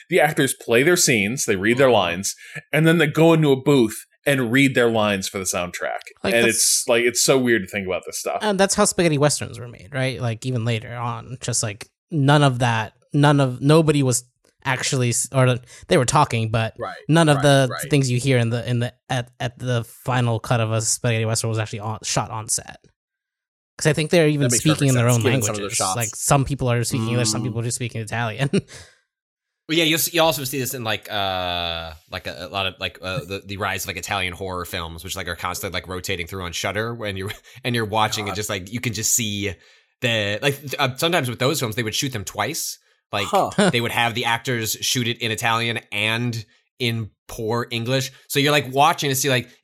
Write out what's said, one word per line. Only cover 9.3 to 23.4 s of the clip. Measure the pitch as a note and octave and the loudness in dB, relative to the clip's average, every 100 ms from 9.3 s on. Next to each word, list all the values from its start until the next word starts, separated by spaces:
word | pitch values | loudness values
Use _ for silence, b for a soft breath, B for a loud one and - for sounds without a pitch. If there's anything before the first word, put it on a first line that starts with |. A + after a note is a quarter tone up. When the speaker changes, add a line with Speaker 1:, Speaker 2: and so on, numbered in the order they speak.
| - C#3 A2+ | 0 -8 -12
Speaker 3:
were | A#2+ | -16
made, | - - | -18 -10
right? | C3 C3 A2+ | -4 -4 -4
Like, | A#2+ A2+ C3 | -4 -4 -4
even | B2 | -2
later | A#2 A2 A#2+ | -2 -2 -6
on, | A#2+ A#2+ A2+ A#2+ C3 | -8 -8 -8 -12 -12
just, | - A#2 | -6 -4
like, | A2+ G#2 - _ - | -4 -6 -16 _ -6
none | D#3+ C3+ D3 | 0 4 6
of | C#3+ A#2+ | 4 2
that, | A#2+ A2 G#2+ _ _ | 0 -2 -4 _ _
none | D3 D3 C#3+ | 4 6 6
of, | C3 B2 | 2 2
nobody | C#3 D#3+ D#3 D3 | 4 6 6 4
was | C3 A#2+ - _ _ _ | 2 0 -4 _ _ _
actually, | C3+ B2+ - C3+ B2 | -4 -2 -2 0 0
s-, | A2+ - | 0 -2
or | C3+ B2+ B2 - B B | 2 2 2 -6 B B
they | F3 | 2
were | B2 | 4
talking, | D#3 C#3+ A2+ A2 | 2 2 0 0
but | A2+ A2+ - | -2 -2 -6
Speaker 2:
Right, | G2 E2+ - | -10 -6 2
Speaker 3:
none | E3 D#3 | 4 6
of | C#3+ | 4
Speaker 2:
right, | |
Speaker 3:
the | C#3+ C#3 C3 | 6 4 4
Speaker 2:
right. | D#2 - | -2 0
Speaker 3:
things | D3 B2+ | 2 2
you | B2 | 0
hear | C3+ B2 | 2 2
in | A#2 | 2
the, | A#2+ A#2+ | -2 -2
in | A#2+ | -2
the, | A#2+ - - | -4 -6 -6
at, | C3 A#2+ - | -6 -6 -8
at | B2 - | -10 -6
the | B2+ A#2+ | -4 -2
final | A2 - - B2 A#2+ A2 | -4 -8 -2 0 2 0
cut | - A#2+ | 0 0
of | A2 | 0
a | A2+ | 0
spaghetti | A2 - B2 A2+ A2+ | -2 -2 0 0 0
western | A2+ A2+ | -2 -2
was | A2 | -2
actually | G#2+ G#2+ | -4 -6
on, | G#2+ G#2+ | -8 -8
shot | - C#3+ G#2 | -4 -4 -4
on | A2 G#2 | -6 -4
set. | - - - _ _ _ _ _ _ | -6 -6 -18 _ _ _ _ _ _